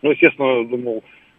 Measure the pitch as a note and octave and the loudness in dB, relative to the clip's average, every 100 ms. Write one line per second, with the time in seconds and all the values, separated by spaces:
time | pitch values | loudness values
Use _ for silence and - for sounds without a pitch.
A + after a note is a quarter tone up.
0 | C#3+ C#3+ E3 - C3+ B2 A#2 B2 B2 A2 | 0 4 2 2 -2 0 -2 -6 -6 -8
1 | - - _ | -10 -20 _